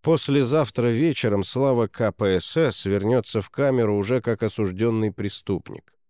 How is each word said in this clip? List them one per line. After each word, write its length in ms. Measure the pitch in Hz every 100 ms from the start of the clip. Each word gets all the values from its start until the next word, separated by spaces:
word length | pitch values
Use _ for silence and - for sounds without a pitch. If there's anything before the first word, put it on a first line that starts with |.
| 156
Послезавтра 800 | 160 - 143 123 151 139 - 120
вечером 560 | 113 160 131 117 101
Слава 440 | 95 127 135 120 110
К 260 | - 110
П 260 | - 101 92
С 160 | - 160
С 300 | 151 - 98
вернётся 560 | 98 101 123 - 110
в 80 | -
камеру 480 | - 139 127 113 104
уже 240 | 98 127
как 200 | 120 110
осуждённый 720 | 107 - 101 92 117 113 107
преступник. 840 | 95 101 - - 95 - - _ _